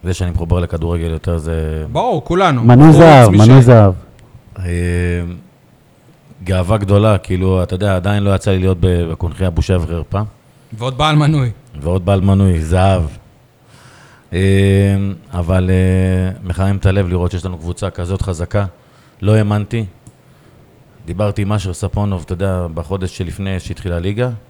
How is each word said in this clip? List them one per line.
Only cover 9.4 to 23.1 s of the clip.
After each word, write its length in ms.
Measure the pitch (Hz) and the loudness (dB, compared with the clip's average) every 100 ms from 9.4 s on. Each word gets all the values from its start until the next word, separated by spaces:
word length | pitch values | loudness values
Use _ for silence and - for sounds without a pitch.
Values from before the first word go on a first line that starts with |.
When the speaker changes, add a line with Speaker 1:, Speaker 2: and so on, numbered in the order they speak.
| 92 | -4
Speaker 1:
בושה 260 | 82 78 92 | -2 -2 -2
וחרפה. 400 | 78 85 78 98 107 - _ _ _ 110 | -2 -8 -6 -6 -6 -12 _ _ _ -10
Speaker 2:
ועוד 200 | 120 131 | -10 -2
בעל 180 | 151 151 | 0 2
מנוי. 340 | 147 156 123 104 - 76 | 2 0 -2 -6 -16 -10
Speaker 1:
ועוד 240 | 71 92 87 | -4 -2 0
בעל 140 | 98 | 0
מנוי, 400 | 95 98 98 85 | 2 2 2 0
זהב. 420 | 78 90 92 95 76 - _ _ _ _ _ _ - - - _ _ | 0 0 2 0 -2 -8 _ _ _ _ _ _ -20 -20 -20 _ _
אה, 60 | 87 98 98 98 98 98 98 98 98 - | -2 2 2 2 2 2 0 -2 -8 -10
אבל, 360 | 90 85 92 92 | -6 -2 0 2
אה, 600 | 92 92 92 92 92 92 92 92 | 0 2 0 0 0 -4 -6 -8
מחמם 280 | 87 95 98 | -4 -2 0
את 100 | 98 | 0
הלב 220 | 95 90 | 0 -2
לראות 220 | 90 87 | -2 -4
שיש 160 | 90 90 | -4 -10
לנו 120 | 87 | -10
קבוצה 320 | 82 85 95 | -10 -8 -10
כזאת 320 | - 87 95 | -8 -8 -6
חזקה. 420 | - 82 87 104 98 - _ _ _ _ | -6 -6 -4 -4 -4 -10 _ _ _ _
לא 120 | 98 | 0
האמנתי. 500 | 110 104 104 101 117 101 _ - _ _ _ _ _ _ _ _ _ - | 2 2 -2 -4 -8 -8 _ -20 _ _ _ _ _ _ _ _ _ -14
דיברתי 360 | 87 104 101 | -6 -4 -4
עם 100 | 101 | -4
אשר 200 | 104 92 | -4 -4
ספונוב, 480 | 85 98 - 101 95 80 | -8 -6 -4 -4 -6 -8
אתה 60 | |
יודע, 340 | 90 98 92 87 | -6 -4 -4 -6
בחודש 440 | 80 80 95 92 | -8 -8 -8 -8